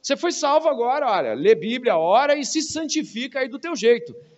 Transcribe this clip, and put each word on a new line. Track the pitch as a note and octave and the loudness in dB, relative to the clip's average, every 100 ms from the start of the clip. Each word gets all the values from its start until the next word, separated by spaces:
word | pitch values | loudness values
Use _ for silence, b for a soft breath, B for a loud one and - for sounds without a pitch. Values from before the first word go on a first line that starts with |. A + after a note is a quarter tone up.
Você | - C#4 | -4 -2
foi | F4 | -2
salvo | E4+ D4 D4+ D#4+ | -2 2 2 2
agora, | B3+ A#3 C#4 C4+ | 0 0 0 0
olha, | F#3 B2+ | 0 0
lê | A2 F3+ G#3+ | 0 4 4
Bíblia, | F#3+ B3 A#3+ F3 | 2 -2 0 0
ora | E3 G#3+ C#4+ D4 | 4 4 4 0
e | C4+ | 0
se | D#4+ | -4
santifica | C#4 D4+ D#4+ D#4 G#3+ G3+ B3+ C4+ | -4 -6 -4 -4 -4 -8 -8 -6
aí | C4 | -6
do | C4 | -6
teu | E4+ D4 | -8 0
jeito." | A3 A#3+ - A#2 B | 2 2 0 -18 B